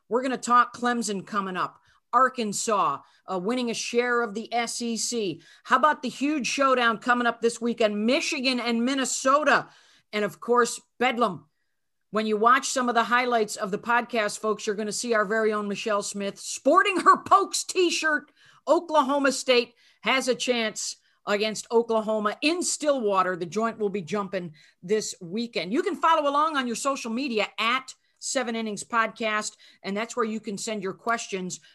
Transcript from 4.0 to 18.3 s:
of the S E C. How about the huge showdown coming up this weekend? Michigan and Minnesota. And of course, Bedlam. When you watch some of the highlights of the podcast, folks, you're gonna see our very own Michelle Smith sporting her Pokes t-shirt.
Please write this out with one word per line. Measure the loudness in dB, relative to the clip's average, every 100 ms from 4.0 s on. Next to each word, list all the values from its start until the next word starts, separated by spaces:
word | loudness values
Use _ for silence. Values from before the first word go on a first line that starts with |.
| 2 0
of | 0
the | -6 -4
S | -4 -4 -4
E | -4 -4
C. | -4 -2 -4 -6 -12 -20
How | 0 4
about | 4 2
the | -4
huge | -2 -2 0 -2
showdown | 0 2 4 2 0
coming | 0 2 2
up | 0
this | -2 0
weekend? | -4 2 0 2 2
Michigan | 2 0 -2 0 0
and | -2 0
Minnesota. | 0 0 -2 0 2 4 4 2 0 -16 _ _ _
And | -4
of | -4 -4
course, | 0 2 2 -2 _ _
Bedlam. | -2 2 -2 -2 -14 _ _ _ _ _ _
When | -4
you | 0 2
watch | 4 4 2
some | -2 0
of |
the | 2
highlights | 2 2 2 0 0 -4
of | -6
the | -6
podcast, | 0 0 0 -2 -2 -2
folks, | -4 -2
you're | -4 -4
gonna | -6
see | -6 0
our | 0 2
very | 2 0
own | 0 -4
Michelle | -4 -2 -2
Smith | -2 -6 -6 -8
sporting | -10 -2 4 6 4 4
her | 4 4
Pokes | 6 4 4 -4
t-shirt. | -4 0 2 2 0 -2 -4